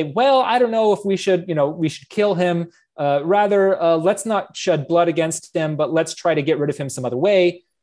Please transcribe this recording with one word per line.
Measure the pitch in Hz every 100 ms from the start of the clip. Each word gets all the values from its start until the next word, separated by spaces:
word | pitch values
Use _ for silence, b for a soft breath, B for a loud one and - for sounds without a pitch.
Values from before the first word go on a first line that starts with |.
"Well, | 151 175 269 262
I | 247 247
don't | 233
know | 226 214
if | 202
we | 202 190
should, | 202 180 185
you |
know, | 156 143
we | 165 156
should | - -
kill | - 208
him. | 180 180 170 170 b b -
Uh, | 143 143
rather, | 160 202 208 202 196 190
uh, | 165 165
let's | 170 208
not | 226 202 - -
shed | 190 151 135
blood | 170 170
against | 156 160 160 -
him, | 170 156 147
but | 151
let's | 160 165
try | - 175
to | 151
get | 143 151
rid | 147
of | 143
him | 139
some | 135
other | 123 120
way." | 190 196 175 175 _ _